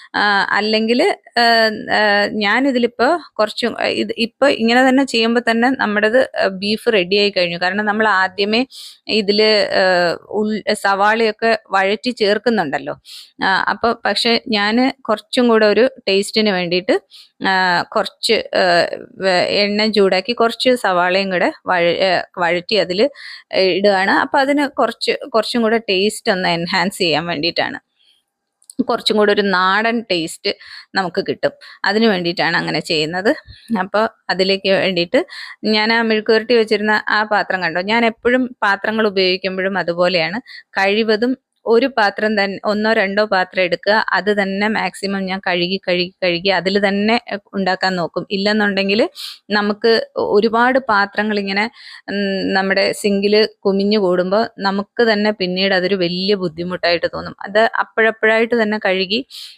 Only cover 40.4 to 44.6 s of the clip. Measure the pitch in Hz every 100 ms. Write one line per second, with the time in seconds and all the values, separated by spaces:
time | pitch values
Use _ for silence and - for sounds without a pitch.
40.4 | - - - 202 196 208 220 214 247 254
41.4 | _ _ - 233 269 254 202 - 214 214
42.4 | 196 190 214 208 220 226 196 196 214 190
43.4 | 185 - 180 170 196 214 - 190 185 208
44.4 | 196 196